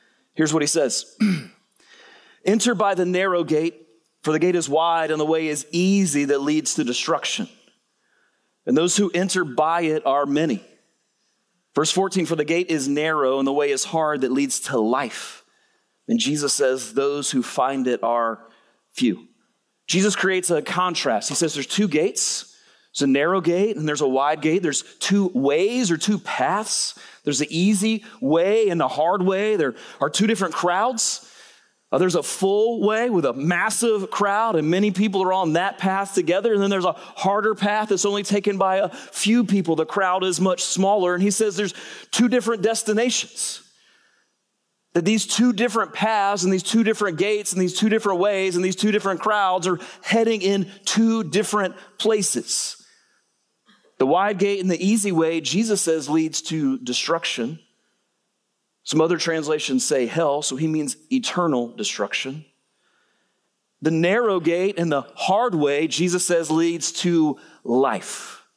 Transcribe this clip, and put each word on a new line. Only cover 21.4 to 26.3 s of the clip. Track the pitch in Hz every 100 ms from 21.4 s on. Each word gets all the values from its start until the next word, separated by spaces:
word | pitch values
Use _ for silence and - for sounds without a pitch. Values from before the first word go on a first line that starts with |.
| 165
there's | 143 135
two | - 180
gates. | 151 190 - - - - _ _ _ _
There's | - 139
a |
narrow | 135 160 190
gate | 170 175 214 156
and | 156
there's | 147
a | 143
wide | 131 143 156
gate. | 156 180
There's | 165 135 - -
two | - 202 185
ways | 185 139 151 202 247 208
or | 160
two | - 202
paths. | -